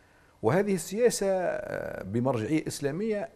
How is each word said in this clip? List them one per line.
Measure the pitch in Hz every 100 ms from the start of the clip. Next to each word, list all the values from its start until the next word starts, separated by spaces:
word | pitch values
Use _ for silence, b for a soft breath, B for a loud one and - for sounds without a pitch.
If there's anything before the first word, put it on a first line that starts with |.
| b b b b
وهذه | 107 165 208
السياسة، | 190 - 196 240 - 196
آه، | 190 175 - - 50 - -
بمرجعية | 95 110 127 123 107 156 151
إسلامية | - 143 156 226 208 -